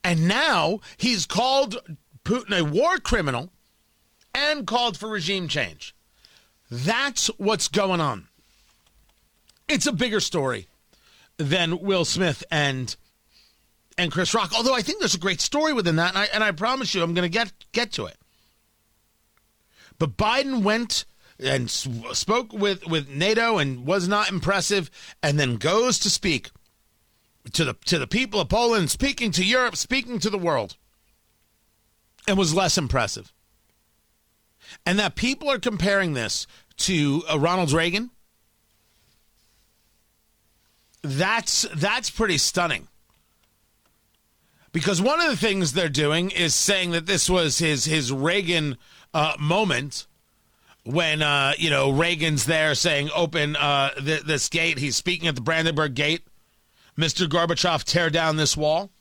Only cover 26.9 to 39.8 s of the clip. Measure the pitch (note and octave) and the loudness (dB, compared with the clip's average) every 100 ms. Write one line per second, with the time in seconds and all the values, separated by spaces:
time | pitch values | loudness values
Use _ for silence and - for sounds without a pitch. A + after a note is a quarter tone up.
26.9 | _ _ _ _ _ - - D3 - - | _ _ _ _ _ -8 -2 -2 -4 -2
27.9 | E3+ C3 A3 B3+ G#3+ C#3+ G#3 A#3+ A3+ E3 | -2 0 -2 0 -2 0 2 2 2 0
28.9 | - C#4 C#4 A#3 D#3+ F#3+ B3+ B3 F3+ - | 0 -2 0 -2 0 2 2 2 -2 -2
29.9 | C4 B3 A#3 G3+ G3 E3+ C#3 G2+ - _ | -4 -4 -4 -2 -2 0 0 -2 -10 _
30.9 | _ _ _ _ _ _ _ _ _ _ | _ _ _ _ _ _ _ _ _ _
31.9 | _ _ _ - G3 F3 E3 F3+ F#3 C#3 | _ _ _ 0 2 2 2 2 0 0
32.9 | C3+ G#2+ - F#2+ _ _ _ _ _ _ | 0 0 -4 -14 _ _ _ _ _ _
33.9 | _ _ _ _ _ _ _ - - - | _ _ _ _ _ _ _ -20 -8 0
34.9 | F#3+ G3 - A#3 C#4 D4+ C#4 B3 G3+ F#3 | 0 0 0 -2 -2 -2 0 -2 0 2
35.9 | G3 F3+ C3+ A2 - - - _ - - | 2 0 -2 -2 -4 -8 -16 _ -4 0
36.9 | F3+ C#3+ C#3+ E3 D3+ D#3+ F#3 E3 D3+ E3+ | 2 2 0 0 0 2 2 2 2 2
37.9 | F#3 A#3+ _ _ _ _ _ _ _ _ | -2 -6 _ _ _ _ _ _ _ _
38.9 | _ _ _ _ _ _ _ _ _ | _ _ _ _ _ _ _ _ _